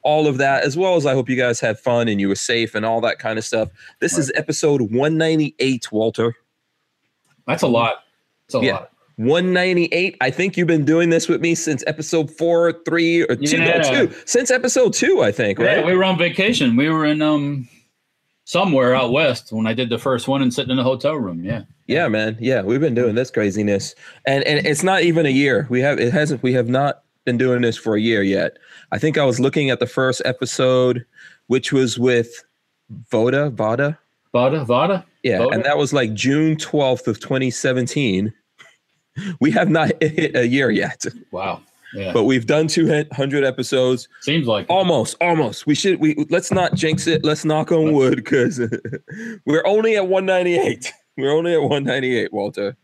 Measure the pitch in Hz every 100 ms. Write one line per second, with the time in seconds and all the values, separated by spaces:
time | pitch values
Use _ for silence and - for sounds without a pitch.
0 | - 151 151 131 139 135 147 143 185 175
1 | 143 135 123 127 123 117 120 107 - 120
2 | 117 101 98 98 - 117 113 107 110 113
3 | 113 - 110 110 - 113 107 - - _
4 | 165 165 135 - 151 151 160 143 110 117
5 | 147 160 160 160 147 - 135 127 - 107
6 | 113 - 120 117 _ _ _ _ _ _
7 | _ _ _ _ - 160 156 117 113 -
8 | _ _ _ _ _ 127 123 95 - _
9 | _ - 117 165 185 180 180 175 170 170
10 | 190 - 160 135 190 180 170 165 143 165
11 | 170 165 165 165 165 165 - 135 - 151
12 | 156 165 151 - 170 170 170 165 - 170
13 | 165 170 165 127 147 165 - 170 147 285
14 | 240 - - 240 262 254 247 262 233 -
15 | 240 370 113 101 107 95 117 120 160 185
16 | 190 175 175 180 196 247 127 117 151 160
17 | 151 151 151 151 143 143 120 _ _ _
18 | _ _ _ _ - 170 196 139 123 127
19 | 120 131 156 117 - 110 110 113 123 113
20 | 143 123 - 139 131 123 135 131 127 131
21 | 143 156 101 82 85 117 - _ - 143
22 | 160 107 110 113 117 127 95 131 156 117
23 | 123 107 131 - 104 98 104 98 - -
24 | - - - 139 - 147 - 147 180 190
25 | 175 165 151 131 143 110 - 127 139 143
26 | 120 147 151 131 127 127 117 127 143 -
27 | _ _ - 120 127 123 120 113 113 107
28 | 113 110 98 95 82 - - - - 101
29 | 151 156 139 120 135 156 139 120 120 -
30 | 131 127 - 127 127 - 131 127 131 123
31 | - - - _ _ 127 - 139 127 117
32 | 127 120 117 - _ _ _ _ _ 107
33 | 117 113 117 135 147 110 107 120 143 156
34 | _ _ _ 120 127 156 120 120 165 190
35 | - _ - 139 147 - 131 147 143 143
36 | 117 107 117 143 160 156 - 151 135 123
37 | - 107 - 131 131 120 139 127 123 151
38 | 131 92 104 - _ _ - _ _ _
39 | _ - 196 165 277 226 175 160 156 -
40 | 156 156 151 - 120 135 127 101 85 -
41 | - - - 90 87 - _ _ - -
42 | 95 101 104 127 113 151 160 170 156 151
43 | 151 - 139 143 135 127 123 135 127 127
44 | - - - 160 127 107 - 185 180 151
45 | - - 175 160 127 - - 143 196 175
46 | 156 151 151 170 - 190 175 - 160 156
47 | - 156 151 151 160 151 - 165 156 147
48 | 131 123 113 139 120 139 117 117 113 131
49 | - 196 226 214 - 156 180 208 226 214
50 | 185 190 190 185 180 175 196 - - -
51 | _ - 135 156 170 165 143 143 139 135
52 | 127 120 98 104 98 85 101 -